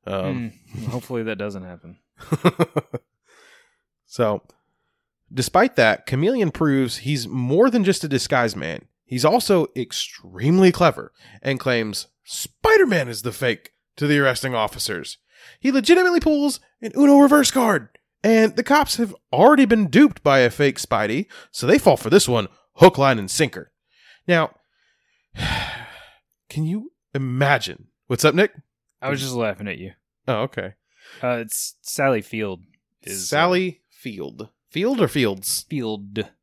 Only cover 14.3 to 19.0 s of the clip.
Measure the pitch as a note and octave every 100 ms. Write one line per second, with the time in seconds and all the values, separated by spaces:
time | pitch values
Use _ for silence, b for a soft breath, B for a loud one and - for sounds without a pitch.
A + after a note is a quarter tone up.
14.3 | B2 C3 A#2+ G#2+ - - F2+ - - _
15.3 | b b b C4 C4+ A3 F4 F4+ F4 D#4+
16.3 | D4+ C#4+ - _ _ A3+ - C#4+ C#4+ C#4+
17.3 | D4 C4 C4+ A3+ F3 A2 _ _ _ G#3
18.3 | A3+ A3 - A#3+ D4 C#4+ -